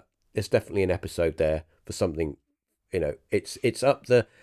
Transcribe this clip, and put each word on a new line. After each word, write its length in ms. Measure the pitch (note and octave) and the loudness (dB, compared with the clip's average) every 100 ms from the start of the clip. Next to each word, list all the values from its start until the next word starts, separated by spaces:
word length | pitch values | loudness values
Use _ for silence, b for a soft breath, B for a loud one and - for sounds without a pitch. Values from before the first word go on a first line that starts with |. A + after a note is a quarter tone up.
| - _ _ | -4 _ _
it's 160 | G#2+ G2 | -8 0
definitely 340 | A2+ - G2+ | 0 0 0
an 80 | F#2 | 0
episode 460 | F2 F#2 - E2 - | 0 -4 -2 0 2
there 260 | D#2 D#2+ - _ - | 0 0 -6 _ -10
for 80 | |
something, 420 | - F#2 D#2 D#2+ - _ _ _ _ _ | -4 -2 -2 -4 -6 _ _ _ _ _
you 80 | F#2 | -4
know, 140 | D2+ - _ | -2 -4 _
it's, 260 | G#2 - - | -4 -4 -4
it's 180 | A#2+ - | -2 0
up 260 | C#3 C3+ - | 0 0 2
the, 200 | B2 - b | 2 2 b